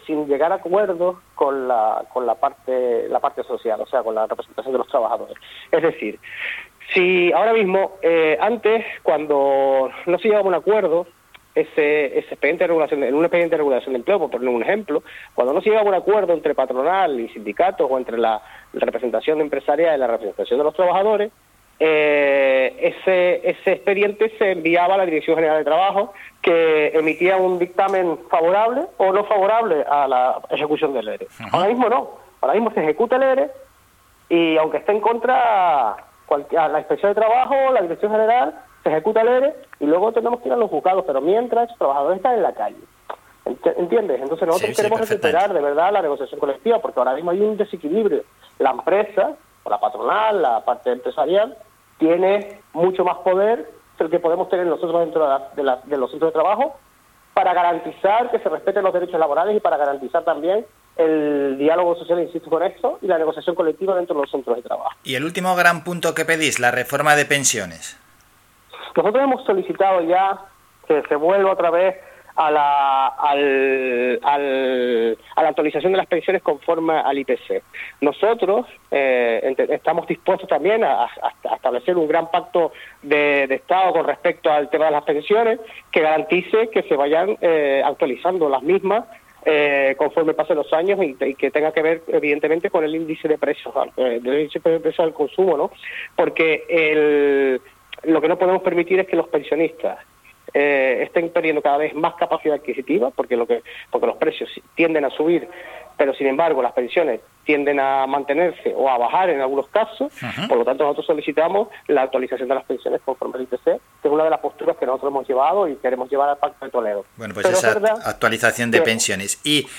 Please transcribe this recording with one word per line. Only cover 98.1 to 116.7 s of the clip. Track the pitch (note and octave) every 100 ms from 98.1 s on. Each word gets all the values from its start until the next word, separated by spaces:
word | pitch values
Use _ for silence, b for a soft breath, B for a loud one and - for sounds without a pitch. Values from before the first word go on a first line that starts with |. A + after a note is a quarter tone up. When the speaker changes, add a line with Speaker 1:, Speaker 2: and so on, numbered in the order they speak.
| D#3+
Speaker 1:
que | D#3+
no | F3+
podemos | F3+ F#3
permitir | F#3 F3 E3+ F#3+
es | F#3
que | E3+
los | E3
pensionistas, | D#3 - D3+ D#3+ - F#2 - - _ b _ -
eh, | C#3+ C#3+ C#3 C3 A#2
estén | C#3 F3+ E3
perdiendo | E3+ D#3+ D3
cada | C#3+ C#3+
vez | D3+
más | D3 E3 -
capacidad | E3+ D#3+ D#3 C#3+
adquisitiva, | - A#2+ C3 C#3+ B2
porque | - - A#2+
lo | A#2
que, | A#2 B B B
porque | B2 A#2
los | -
precios | D#3 - A#2 - -
tienden | - E3 D#3 C3+
a |
subir, | - D#3 E3+ - B B B B -
pero | C#3 B2+
sin | C#3
embargo | C3+ E3 C3+
las | B2
pensiones | - B2 - D#3 A2+ - _
tienden | - D3 C#3+ C#3+
a | C3+ C3+ C3+
mantenerse | C#3 C3+ C#3+ F3 - A#2 -
o | C3+
a | B2
bajar | A#2 F3 F#3
en | C#3
algunos | C3 C#3 C3+
casos. | G#3 A3 - C#4+ -
Speaker 2:
Ajá. | B2 G#2 G#3+
Speaker 1:
Por | A#2+
lo | A#2+
tanto, | C#3 D3
nosotros | D3 D#3
solicitamos | D3+ D#3 D3+ E3 G3 A#3 B -
la | C#3+
actualización | C3 C3 B2+ B2+ B2+
de | C3+
las |
pensiones | - C3 C3+ B2+ -
conforme | B2+ A#2 C3
al |
I | B2+
P | B2
C, | - F#3+ - _
que | D3
es |
una | D3+
de | D#3+
las | D#3
posturas | D3+ - A2+ -
que | C3
nosotros | C3 C#3+
hemos | C#3 B2+
llevado | C3 D3 G3 E3
y | C3
queremos | B2+ B2+ B2+
llevar | C#3 C#3+
al | C#3+
Pacto | D3 -
de | C3